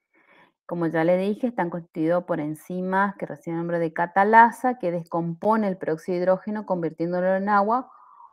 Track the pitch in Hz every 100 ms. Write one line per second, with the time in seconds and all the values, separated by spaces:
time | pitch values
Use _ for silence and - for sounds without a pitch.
0 | _ _ _ _ _ _ - 175 165 165
1 | 165 180 196 208 247 233 175 175 170 170
2 | 160 175 180 165 151 156 - 180 185 190
3 | 202 190 170 151 - 165 170 170 165 165
4 | 175 196 202 226 233 - 254 247 180 175
5 | 165 170 170 165 208 220 202 185 151 160
6 | - 180 180 185 - 214 208 185 165 160
7 | 170 180 185 190 202 202 202 247 254 -
8 | - - -